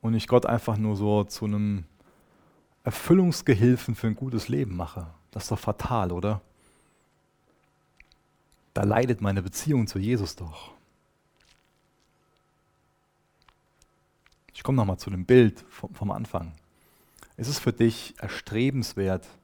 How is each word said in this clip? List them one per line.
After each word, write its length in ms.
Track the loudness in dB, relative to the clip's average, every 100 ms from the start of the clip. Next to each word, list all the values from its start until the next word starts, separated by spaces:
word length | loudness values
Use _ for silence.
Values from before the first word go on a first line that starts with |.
Und 140 | 0 -2
ich 120 | 4
Gott 200 | 4 4
einfach 300 | -2 -2 -2
nur 180 | 0 0
so 280 | 2 2 0
zu 200 | -4 -4
einem 380 | -2 0 -2 -6 _ _ _ _ _ _ _ _ _
Erfüllungsgehilfen 1080 | -8 -6 4 6 6 0 2 4 6 4 0
für 140 | -4 -2
ein 80 | -4
gutes 340 | -4 -6 -4
Leben 260 | -4 -4 -6
mache. 300 | -8 -10 -14 -18 _
Das 140 | -14
ist 80 | -6
doch 80 | -4
fatal, 520 | -4 -6 -2 -2 -2
oder? 300 | -2 -2 -4 _ _ _ _ _ _ _ _ _ _ _ _ _ _ _ _ -20 _ _ _ _ _ _
Da 100 | -2
leidet 380 | 2 2 2 0
meine 200 | 0 -2
Beziehung 460 | -4 -6 -2 0 0
zu 120 | -2
Jesus 360 | -2 -2 -4 -8
doch. 360 | -14 -14 -20 -20 _ _ _ _ _ _ _ _ _ _ _ _ _ _ _ _ _ _ _ _ _ _ _ _ _ _ _ _ _ _ _ _ _ _ _ _ _
Ich 100 | -10
komme 120 | -2 0
nochmal 220 | 0 -2
zu 120 | -6
dem 160 | -8 6
Bild 380 | 8 8 4 -18
vom, 240 | -16 -14
vom 180 | -8 -6
Anfang. 420 | -6 -6 -8 -8 -16 _ _ _ _ _ _ -20 -10
Ist 100 | -6
es 120 | -2
für 140 | -2
dich 420 | 2 2 2 -12 -12
erstrebenswert 1120 | -10 -10 -6 -2 0 0 -4 -2 -2 -2 -6 -20